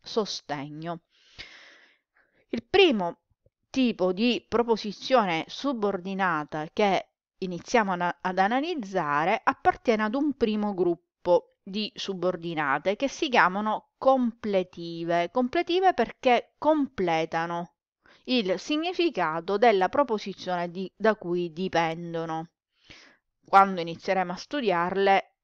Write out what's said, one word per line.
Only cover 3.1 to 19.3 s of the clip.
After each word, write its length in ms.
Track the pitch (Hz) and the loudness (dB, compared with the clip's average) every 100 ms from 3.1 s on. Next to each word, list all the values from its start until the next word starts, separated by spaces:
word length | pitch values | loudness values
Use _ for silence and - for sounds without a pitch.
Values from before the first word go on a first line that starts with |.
| - _ _ _ _ _ | -6 _ _ _ _ _
tipo 420 | 269 247 202 185 | 0 0 2 0
di 320 | 185 240 220 _ | 2 0 0 _
proposizione 960 | 220 240 214 208 - - 254 196 160 - | -2 0 0 -2 -10 0 2 2 -2 -4
subordinata 1200 | - 277 233 202 196 185 190 185 160 147 156 156 | -6 -6 -2 -2 -4 -6 -2 0 -2 -4 -8 -8
che 360 | - 208 175 - _ _ _ | 0 2 2 -2 _ _ _
iniziamo 540 | 185 175 - 240 196 | -8 -8 0 0 0
ad, 240 | 175 175 - | -2 -2 -4
ad 180 | 185 185 | -6 0
analizzare 1000 | 196 254 320 320 196 185 151 143 175 220 | 2 2 -2 -6 -4 -4 0 0 2 0
appartiene 580 | - - 359 - - 220 | 0 0 0 0 0 0
ad 100 | 214 | 0
un 220 | 262 302 - | -2 -2 0
primo 380 | 220 214 208 | -2 0 -4
gruppo 840 | 185 175 170 _ _ 175 175 - _ | 0 0 0 _ _ 2 2 2 _
di 300 | - 196 208 | -10 -8 -8
subordinate 1040 | - - 185 180 175 170 160 143 139 185 208 | -8 -8 -2 -2 -2 -6 -4 0 0 0 -2
che 120 | 277 | -2
si 200 | - 311 | -2 0
chiamano 600 | 233 175 190 214 208 _ _ | 4 4 4 -2 -4 _ _
completive. 1300 | 269 262 240 - 214 190 180 - 170 165 170 170 175 | 2 4 2 -4 -2 0 -2 -8 -10 -8 -2 0 0
Completive 600 | 254 247 339 349 349 381 | -2 -2 -2 0 2 2
perché 640 | 349 220 - 254 240 - _ | 2 -2 0 2 2 0 _
completano 1160 | 294 208 175 - 175 160 160 165 170 170 175 _ _ _ _ - | 2 2 0 -2 0 0 -2 -4 -4 -6 -8 _ _ _ _ -20
il 340 | - 254 190 185 | -2 0 0 -2
significato 1000 | - 302 339 349 339 220 165 | -2 -4 -4 -2 -2 0 -2